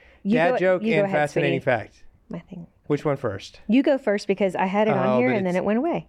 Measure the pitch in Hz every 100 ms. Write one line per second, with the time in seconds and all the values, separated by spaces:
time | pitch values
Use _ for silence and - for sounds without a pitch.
0 | - _ 98 120 170 202 180 185 214 160
1 | 151 151 147 - 143 135 131 117 101 _
2 | - - - 175 - 180 170 _ - 147
3 | 156 139 117 98 - - - 233 277 269
4 | 226 202 - 190 196 170 185 202 214 202
5 | 214 214 254 233 185 180 190 220 320 226